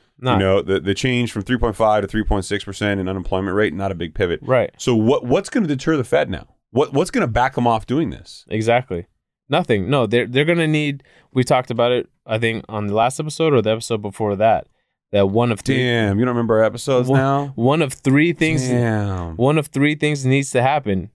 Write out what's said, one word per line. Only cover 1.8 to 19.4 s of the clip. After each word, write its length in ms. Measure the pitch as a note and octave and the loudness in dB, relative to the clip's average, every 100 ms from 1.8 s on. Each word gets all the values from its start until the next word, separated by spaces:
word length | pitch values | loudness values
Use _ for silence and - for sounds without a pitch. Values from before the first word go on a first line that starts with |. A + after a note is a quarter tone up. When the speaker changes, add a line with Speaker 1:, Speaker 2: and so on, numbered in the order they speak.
| A2 G#2+ | 2 2
Speaker 2:
to 60 | G2 | 0
three 160 | A2 | -2
point 200 | G2+ G2+ F#2+ | 0 -2 -2
six 180 | G2+ | -6
percent 360 | - G2 G#2 G2 | -6 -4 -2 -2
in 80 | F#2 | -2
unemployment 460 | F#2+ F2 F#2+ G2 | -4 -4 -4 -2
rate, 200 | G2 G#2 | 0 0
not 180 | E2+ F#2+ | -2 -6
a 20 | |
big 200 | E2+ F2 | -6 -8
pivot. 260 | - F2+ D#2+ | -4 -2 -2
Speaker 1:
Right. 280 | - B2+ G2 - | 0 0 0 -4
Speaker 2:
So 160 | - | 0
what, 300 | A2+ A2 C#3+ | 2 4 2
what's 260 | B2 C#3+ G3 | 2 -2 0
gonna 160 | C4 E3+ | -2 -2
deter 300 | C#3 E3 D#3 | -2 -2 -2
the 60 | |
Fed 260 | A#2 D3 - | 0 0 0
now? 160 | - - _ _ | -6 -12 _ _
What, 220 | A#2 D3+ | 0 0
what's 160 | C#3 F#3 | 0 -2
gonna 160 | B3+ C#3+ | -2 -2
back 280 | A#2 C3 | 0 -2
them 120 | - A#2+ | 0 0
off 180 | A2+ - | 0 -2
doing 220 | C3+ B2+ | -4 -4
this? 360 | B1 - - _ | -8 -18 -20 _
Speaker 1:
Exactly. 580 | A2 A2 A#2+ B2+ F2 - _ _ _ _ | -2 2 0 0 -8 -10 _ _ _ _
Nothing. 400 | D3+ E3+ G#2 F#2 | -2 0 0 0
No, 160 | C#3 A2 | 0 2
they're, 200 | A#2+ A2+ | 0 0
they're 200 | C3 D3+ | 0 0
gonna 200 | E3+ D#3 | 0 0
need, 360 | D3+ D3 C#3+ - _ _ | 0 -2 -6 -12 _ _
we 100 | B2+ | -2
talked 260 | B2 C3 - | 2 0 0
about 220 | A#2+ A#2+ | 0 2
it, 160 | B2 - _ - | 0 -2 _ -6
I 120 | A2+ | -2
think, 260 | A#2 A2 - | -2 -2 -6
on 180 | G#2+ G#2 | -6 -2
the 80 | |
last 260 | G#2 B2 - | 0 0 -2
episode 320 | D#3 - D#3+ | -8 -2 2
or 80 | C3 | 2
the 120 | G#2+ | 2
episode 280 | A2+ - A2 | -2 -2 -6
before 360 | G2+ - G#2 G2 | -6 -4 -4 2
that, 300 | A2 F#2+ - _ _ _ _ | 2 2 -2 _ _ _ _
that 160 | G2+ G2 | 0 2
one 240 | G#2+ A#2+ | 2 0
of 80 | G#2+ | -2
three 160 | - C3 | -2 0
Speaker 2:
Damn, 420 | B2+ A#2 G#2 G2 | 2 2 2 2
you 60 | |
don't 100 | B2+ | 2
remember 240 | A#2+ A#2 A2 | 0 2 2
our 60 | |
episodes 440 | A2 A#2+ - B2+ B2+ | 2 0 0 0 2
Speaker 1:
one, 120 | C3+ | 2
Speaker 2:
now? 320 | C3+ C#3 C#3+ | 2 0 -2
Speaker 1:
one 280 | C3+ B2 D#3 | -2 0 2
of 100 | C#3 | 0
three 400 | - C3+ C#3 E3+ | -2 2 4 2
things 340 | D#3+ D#3+ D#3 B2+ | 2 0 0 0
Speaker 2:
Damn. 680 | B2 A#2 G#2+ G2+ F#2 E2+ | 0 2 0 -2 -4 -6
Speaker 1:
one 220 | E2+ | 0